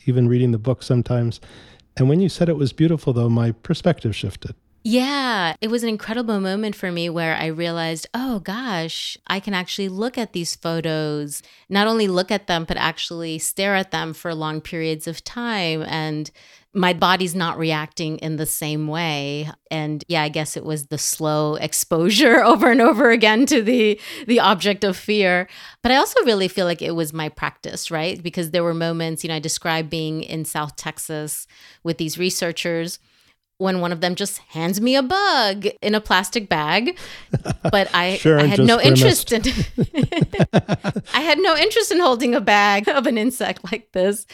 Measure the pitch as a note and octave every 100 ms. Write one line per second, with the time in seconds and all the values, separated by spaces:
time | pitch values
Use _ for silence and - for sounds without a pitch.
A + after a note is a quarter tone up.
0 | - B2+ A#2+ B2 B2 A2+ G#2+ B2 - B2
1 | - B2 A#2 - - - - - _ -
2 | C3 D#3+ F#3+ - E3+ D3+ C#3 - D#3+ D#3+
3 | - A#2+ A#2 A#2 A#2 A2+ - E3 F3+ -
4 | A2+ G2+ G2 - G#2 - _ _ A3+ A#3+
5 | C4 C#4+ C4 G#3+ E3+ D#3 A3 A#3+ A#3 G#3+
6 | - A3+ A3+ G#3 F#3+ G3 G#3+ G3+ F#3+ E3+
7 | E3+ E3 E3 - D#3+ D#3+ E3+ E3+ E3 E3
8 | - A#3 C4 G#3+ E3 G#3 C4 F3+ E3 -
9 | - - - F#3+ G3+ F#3+ F3 - G3 F#3
10 | A#3 B3+ G#3+ F3+ E3 - E3+ E3 D#3+ D#3
11 | D3+ D3+ D3 C#3+ - _ _ G3 G#3+ A3+
12 | G3+ F3+ F#3 G#3 - E3+ E3 F3 D#3+ D#3+
13 | - E3+ E3 D#3+ - - G3 G3 F#3+ D#3+
14 | D#3+ D#3 F3 D#3+ D#3 D#3 D#3 E3 D#3+ D#3
15 | E3 E3 - A#3+ A#3+ G#3+ E3+ D#3+ D#3 D#3+
16 | D#3 D3+ D3+ _ - _ _ G3+ F3+ E3+
17 | F3+ F#3 F#3 F3+ E3+ - D#3+ D#3 D#3 -
18 | D#3+ D#3 D#3 D#3 D#3 - D3+ D3+ D3+ D#3
19 | E3 D3 C#3 D3 D3+ - _ D#3 D3+ D3+
20 | - E3+ D3+ D#3 D3 - - D3+ C#3+ D3
21 | - - D#3 D3+ D3+ D3+ - - - E3
22 | F3 G#3 C#4 D4 A3 D4+ C#4+ A#3+ A#3 A3+
23 | B3 A3+ G#3+ G#3+ C#4 D4 G#3 B3+ G#3+ G#3
24 | - - B3+ A#3+ G3 G3 F#3+ G3+ G#3 F#3
25 | - G#3+ F#3+ F3+ F#3 - - - A#3+ C4
26 | G#4+ C5 D#4 G#3 F#3 - F3 E3+ D#3 E3
27 | D#3 D#3+ D3+ - D3 - - - - D#3+
28 | E3 F#3 E3+ F#3 E3 F3 E3+ E3 E3 E3
29 | E3 D#3+ E3+ D#3+ D3+ - F3 D#3+ D#3 D#3+
30 | D#3 D#3 - D#3+ D#3 D#3+ D3 - D#3 -
31 | - D#3 D3+ - - - - - E3+ E3
32 | D#3+ D#3 F3+ - F3 E3 F3 E3 E3+ -
33 | _ _ _ _ _ _ F#3+ F#3 F3 E3+
34 | F3+ F3+ G3+ - _ D#3 E3+ G3 A#3+ C4+
35 | C4 F#4+ G4+ D4+ G#3 G3+ G3+ - G#3 G#3+
36 | G#3+ F#3+ G3+ A#3+ G3 E3 D3+ F#3 B3+ F4+
37 | - - - - F3+ - D#3+ G3 F#3+ F3+
38 | F3+ F#3+ D#3 D3+ D3 - C3+ A#3 - C3
39 | C3 - - A3+ C4 A3+ - - F#3 D#4+
40 | - E4+ G3+ G4 - - - F#3 G3+ G#3
41 | - A#3+ D#4+ D4 F#4+ D#4 F#4+ A#4 G4+ F4
42 | F4 A#3+ B3 B3+ G3+ G#3 G3+ G3+ G#3 C#4+
43 | B3+ A#3 A3+ - G#3+ F#3 F#3 G#3+ _ F#3
44 | F#3 G#3+ -